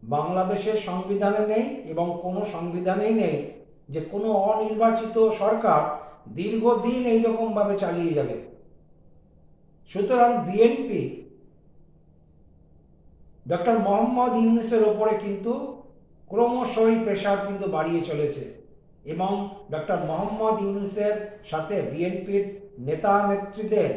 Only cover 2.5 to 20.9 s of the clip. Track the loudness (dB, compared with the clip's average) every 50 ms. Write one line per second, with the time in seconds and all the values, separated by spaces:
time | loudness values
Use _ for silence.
2.5 | -6 -6 -6 -6 -4 -4 -2 -2 0 0 0 2 2 2 2 0 0 -2 -4 -6
3.5 | -12 -16 -20 _ -20 -20 -20 _ -8 -8 -8 -6 -6 -4 -2 0 2 2 2 2
4.5 | 2 2 0 -2 0 2 4 4 4 2 -2 -2 2 4 4 4 4 2 2 2
5.5 | 2 2 4 4 4 4 2 0 -4 -8 -10 -16 -20 -20 -20 -16 -10 -6 -4 -2
6.5 | -2 2 4 4 4 4 2 0 0 0 2 4 4 4 4 4 2 0 -2 -2
7.5 | 2 0 2 2 2 0 -2 -2 -2 0 0 0 0 0 -2 -2 -4 -8 -10 -14
8.5 | -20 -20 -20 -20 -20 -20 -20 _ -20 _ -20 -20 -20 -20 _ _ _ -20 _ -20
9.5 | -20 _ _ _ _ _ -20 -12 -4 -2 0 2 6 6 6 6 6 2 -2 -2
10.5 | 4 4 4 4 4 -4 -4 -4 -4 -4 -4 -4 -8 -10 -16 -20 -20 -20 _ -20
11.5 | _ _ _ _ -20 -20 -20 -20 -20 -20 _ _ -20 _ -20 _ _ -20 _ -20
12.5 | _ _ _ _ _ -20 _ _ -20 _ _ -20 -20 _ -20 -20 -20 -20 -6 -4
13.5 | -4 0 2 2 2 2 2 2 2 2 2 2 2 2 0 2 2 2 4 4
14.5 | 4 2 2 2 2 4 4 4 4 2 2 0 0 0 -2 -4 -6 -6 -4 -4
15.5 | -4 -4 -6 -10 -12 -14 -18 -20 -20 -20 -20 _ _ _ -18 -6 2 2 2 2
16.5 | 2 0 -2 -2 0 2 4 4 4 4 2 0 -2 0 0 0 0 0 0 -4
17.5 | -6 -4 -4 -2 -2 -2 0 0 0 -2 -2 -2 -2 -2 -2 -2 -2 -4 -10 -12
18.5 | -14 -18 -20 -20 -20 -20 _ _ -20 _ -12 -10 -6 -4 -2 -2 -2 -2 -4 -8
19.5 | -10 -14 -14 -10 -8 -8 -4 -2 -2 -2 -2 -4 -4 -4 -4 -4 -2 -2 0 0
20.5 | 0 0 0 -2 -2 -2 -4 -4